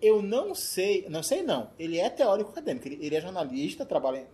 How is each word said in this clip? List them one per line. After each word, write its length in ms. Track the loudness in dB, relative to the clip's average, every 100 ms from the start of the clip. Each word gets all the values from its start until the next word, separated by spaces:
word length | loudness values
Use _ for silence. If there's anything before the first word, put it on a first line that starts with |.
Eu 200 | 6 6
não 320 | 4 0 0 -4
sei, 500 | -4 0 2 2 0
não 160 | -4
sei 180 | 0 0
não. 260 | 0 -2 -2 -8
Ele 180 | -4 0
é 100 | 0
teórico 400 | 2 4 4 0
acadêmico, 360 | -6 -6 -6 -6
ele, 160 | -8 -2
ele 100 | -2
é 60 |
jornalista, 640 | -2 -4 -4 -4 -4 -6 -2
trabalha 420 | 0 0 -4 -8